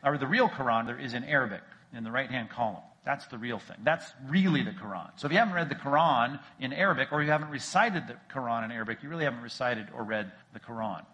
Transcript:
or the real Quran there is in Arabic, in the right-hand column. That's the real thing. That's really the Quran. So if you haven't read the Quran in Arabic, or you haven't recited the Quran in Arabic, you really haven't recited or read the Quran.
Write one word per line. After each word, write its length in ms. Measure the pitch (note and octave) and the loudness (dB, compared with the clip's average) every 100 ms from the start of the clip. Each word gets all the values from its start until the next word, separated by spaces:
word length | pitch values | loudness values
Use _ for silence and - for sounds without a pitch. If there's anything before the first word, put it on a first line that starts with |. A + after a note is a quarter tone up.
or 160 | C#3+ D3 | 2 0
the 80 | C3+ | 0
real 220 | A3 A#3 | 4 4
Quran 380 | - C3 A2+ A#2 | 2 2 2 0
there 120 | A#2+ | -6
is 160 | C#3 | -6
in 100 | - | -6
Arabic, 380 | - D3 C3 G2 - - _ | 0 2 2 -4 -12 -20 _
in 120 | B2 | -10
the 60 | A2+ | -4
right-hand 400 | A#2+ C3 B2+ A2 | -4 -2 -4 -6
column. 320 | - A#2 F2+ - _ | -2 -2 -4 -16 _
That's 220 | - C#3 - | -4 -4 -6
the 120 | A#2+ | -8
real 200 | A#2+ A2 | -6 -6
thing. 180 | - - | -8 -2
That's 260 | A#2 E3 - - C3+ | 0 0 -4 -16 0
really 360 | E3 F#3+ D3 | 4 6 4
the 100 | B2 | 2
Quran. 380 | - G#2+ F#2+ D#2 - | -4 -8 -8 -10 -6
So 100 | C#3+ | 2
if 60 | |
you 60 | F3 | 4
haven't 160 | A3+ | 4
read 140 | F3+ D#3+ | 2 -2
the 60 | |
Quran 680 | C#3+ C#3+ C#3+ E3 C3 A#2+ C#3+ - - | -4 2 4 6 4 2 -2 -14 -8
in 140 | C3 | -6
Arabic, 380 | D3 F#3+ D3+ C3 | 0 2 2 2
or 100 | D3 | 2
you 80 | D3 | 4
haven't 200 | D3+ D3+ | 2 2
recited 560 | C#3+ - F#3 A#3 F3+ A#2+ | -8 0 4 4 2 -6
the 100 | A#2+ - | -14 -10
Quran 320 | C#3 B2 A#2 | -6 -2 -2
in 80 | A2+ | -2
Arabic, 300 | A#2 A2 A2+ | -4 -4 -6
you 60 | C#3 | -6
really 160 | E3 | -2
haven't 180 | D3 A#2+ | -2 -2
recited 460 | A#2 - B2+ A#2 G#2 | -10 -4 -2 -2 -6
or 100 | B2 | -8
read 280 | G#2+ A2 G2 - - | -2 -2 -4 -10 -20
the 80 | A2 | -20
Quran. 440 | - A2+ A2 E2+ - | -12 -6 -6 -6 -12